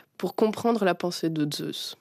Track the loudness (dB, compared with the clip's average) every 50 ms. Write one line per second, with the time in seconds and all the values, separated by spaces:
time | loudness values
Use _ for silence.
0 | -20 _ _ -6 -6 -4 2 2 2 2 2 2 2 2 2 4 4 2 2 2
1 | -2 -4 -2 -2 -2 -2 0 0 0 0 -2 -4 -6 -6 -6 -8 -10 -10 -12 -4